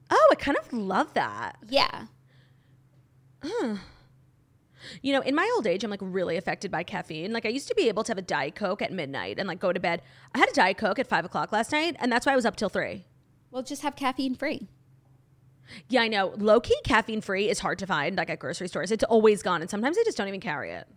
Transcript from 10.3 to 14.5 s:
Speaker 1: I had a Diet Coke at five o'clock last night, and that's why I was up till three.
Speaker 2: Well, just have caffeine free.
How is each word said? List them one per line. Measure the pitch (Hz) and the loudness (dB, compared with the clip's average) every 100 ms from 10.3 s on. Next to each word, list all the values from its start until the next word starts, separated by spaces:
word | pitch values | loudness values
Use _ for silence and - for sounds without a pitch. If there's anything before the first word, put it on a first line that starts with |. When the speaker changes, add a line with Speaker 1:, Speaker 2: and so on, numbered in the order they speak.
Speaker 1:
I | 262 | 0
had | 403 | 2
a | |
Diet | 277 190 202 | 4 4 4
Coke | 208 226 | 0 0
at | 240 | 0
five | 175 170 | -2 0
o'clock | 175 160 | -4 -2
last | 214 226 | 0 0
night, | 302 330 277 | 0 0 -2
and | 247 | 0
that's | 240 285 | 2 2
why | |
I | 269 | 2
was | 226 | 2
up | - | 0
till | 202 | -2
three. | 185 117 196 - _ _ _ _ | -2 -4 -6 -14 _ _ _ _
Speaker 2:
Well, | 247 | -10
just | 254 285 | -8 -6
have | 294 285 | -6 -2
caffeine | 269 269 269 247 | -2 -2 -2 -2
free. | 233 | -4